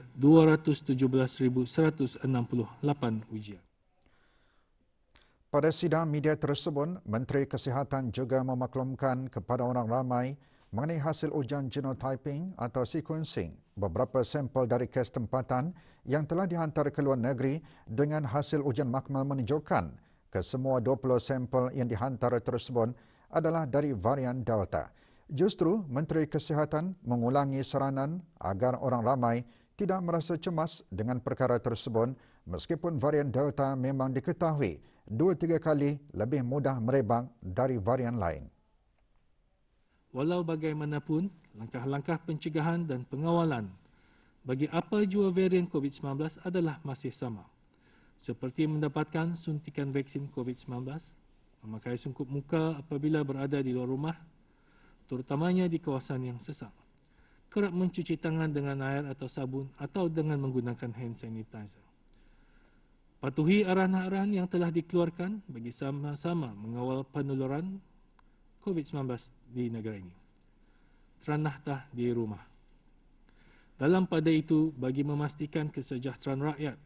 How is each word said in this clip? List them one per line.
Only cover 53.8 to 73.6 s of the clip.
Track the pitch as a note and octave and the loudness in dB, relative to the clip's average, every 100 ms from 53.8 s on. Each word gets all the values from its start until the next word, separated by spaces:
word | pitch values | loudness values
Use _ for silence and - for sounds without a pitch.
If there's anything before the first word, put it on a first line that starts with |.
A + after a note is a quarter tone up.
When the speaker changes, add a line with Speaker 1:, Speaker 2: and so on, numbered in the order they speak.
| B2 | -2
Speaker 1:
rumah, | C3 D#3 E3 - _ _ _ _ _ - - - | -2 -4 -6 -12 _ _ _ _ _ -20 -20 -10
terutamanya | B2+ C3 C#3+ E3+ F#3 F3+ | -8 -4 0 2 2 2
di | E3 | 0
kawasan | - C3 - C3 B2+ A#2+ | -2 -4 -4 -6 -6 -8
yang | |
sesak. | - D3+ A2 - _ _ _ _ _ _ _ | -10 -12 -14 -18 _ _ _ _ _ _ _
Kerap | G#3 G3+ | 0 0
mencuci | F3 F#3 - D#3+ D#3+ | 2 0 0 -2 -2
tangan | E3 D#3+ D#3+ | 0 0 0
dengan | C#3+ C#3 C#3 | 0 -2 -2
air | C3+ C#3 D3 | -2 -2 -2
atau | C3+ C3 | -6 -8
sabun | - C3 C3+ C3+ - | -6 -4 -4 -8 -8
atau | C#3+ G3 F3 | -6 -2 0
dengan | D#3+ D3+ C#3+ | 0 0 0
menggunakan | C3+ B2+ A#2+ A#2 B2 A#2 | 0 0 -2 -4 -6 -8
hand | A#2+ A2+ | -8 -10
sanitizer. | A2+ A2+ A2 A2 G#2 - _ _ _ _ _ _ _ _ _ _ _ _ _ _ | -10 -10 -10 -14 -16 -18 _ _ _ _ _ _ _ _ _ _ _ _ _ _
Patuhi | C3+ C3 D#3 G3+ F#3+ | -4 0 4 4 4
arahan-arahan | F#3 F#3 F#3 F#3 F#3+ G3 | 4 4 2 0 -2 0
yang | G3+ F3+ | 0 0
telah | F3 E3+ | 0 0
dikeluarkan | E3 D#3+ F3 E3+ E3 F3+ G#3+ - | 0 0 0 0 -2 -6 -6 -10
bagi | A#2+ A#2 | -12 -10
sama-sama | - C#3 C#3+ D3 C#3+ E3+ F3 C3 | -8 -6 -4 -6 -6 -4 -2 -4
mengawal | G2+ A2 A#2+ B2+ C3 | -8 -8 -4 -2 -2
penularan | C3+ D3 C#3 C3+ C3 C#3+ F#3 G3 - _ _ _ _ _ _ _ | -4 -4 -2 -2 -2 -4 -4 -8 -14 _ _ _ _ _ _ _
covid | - E3+ C#3+ | -4 -4 -4
sembilan | D3 C3 | -4 -4
belas | A#2+ - - - | -6 -10 -20 -10
di | B2 A#2+ | -4 -4
negara | A2+ A2 G2+ | -4 -6 -8
ini. | F2+ F#2 - _ _ _ _ _ _ _ _ _ - | -12 -18 -20 _ _ _ _ _ _ _ _ _ -4
Teranah | D3+ D3+ C#3 - | -2 -2 -4 -6
tah | C#3 - | -6 -8
di | A#2+ A#2+ | -4 -2
rumah. | A#2+ A2 G2+ - - - - _ - _ _ _ _ - - | 0 -2 -6 -14 -20 -20 -20 _ -20 _ _ _ _ -20 -20